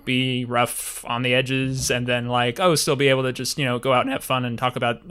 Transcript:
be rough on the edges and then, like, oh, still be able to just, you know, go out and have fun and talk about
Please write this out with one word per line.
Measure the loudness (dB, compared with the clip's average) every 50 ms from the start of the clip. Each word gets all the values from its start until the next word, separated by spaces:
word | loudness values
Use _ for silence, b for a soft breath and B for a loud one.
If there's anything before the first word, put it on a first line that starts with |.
| -4
be | -2 0 0 0 0 -2 -4 -4
rough | 0 2 2 2 2 -2 -8 -10 -10 -12 -10 -6
on | -6 -4 -2
the | 0 2 2
edges | 2 2 0 -2 -2 0 -2 -2 -2 -2 -2
and | -2 -2 0
then, | 0 0 0 0
like, | 0 0 2 2 0 0 2
oh, | 2 4 4
still | 4 2 0 2
be | 4 4 4
able | 4 4
to | 2 -2
just, | -2 -4 -6 -6 -4 -2
you | -2
know, | 0 0 0
go | 2 2
out | 4 4
and | 2 0
have | -2 -4 -2
fun | -2 -2 -2 0
and | -2 -2 -2
talk | -2 -2 -2
about | 0 -2 -2 -2 -4 -8 -8